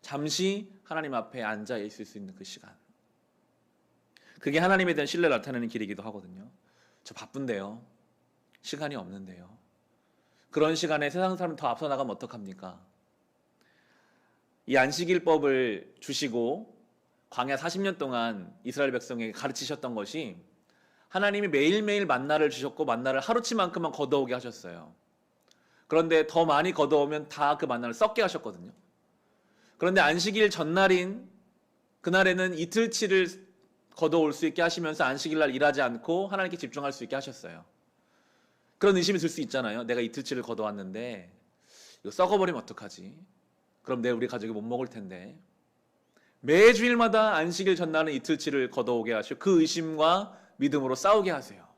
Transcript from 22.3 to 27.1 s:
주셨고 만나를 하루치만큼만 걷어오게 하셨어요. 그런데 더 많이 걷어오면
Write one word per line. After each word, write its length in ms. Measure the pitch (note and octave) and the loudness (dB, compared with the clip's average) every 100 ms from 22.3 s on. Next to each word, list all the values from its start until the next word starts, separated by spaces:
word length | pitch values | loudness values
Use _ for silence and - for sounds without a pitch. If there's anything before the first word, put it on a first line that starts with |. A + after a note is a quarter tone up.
| D3+ D3+ | 2 2
주셨고 380 | B2 C3+ - D3 | 0 -8 -4 -2
만나를 340 | A#2 B2+ - | 0 0 -2
하루치만큼만 720 | - A#3 A#3 A3+ F3+ F3 E3 | 0 -2 0 0 0 -2 -4
걷어오게 400 | B2+ C#3 C#3+ B2+ | -4 0 0 0
하셨어요. 600 | B2 B2 A2 F2+ E2+ D#2+ E2+ _ _ _ _ _ _ _ _ _ | -4 -6 -14 -16 -16 -18 _ _ _ _ _ _ _ _ _ _
그런데 400 | D#3+ E3 D#3+ D#3 | 2 4 4 4
더 200 | E3 E3 | 2 4
많이 260 | C#3+ F3 | 4 2
걷어오면 560 | F3+ C#3+ D3 C#3+ | 2 4 4 2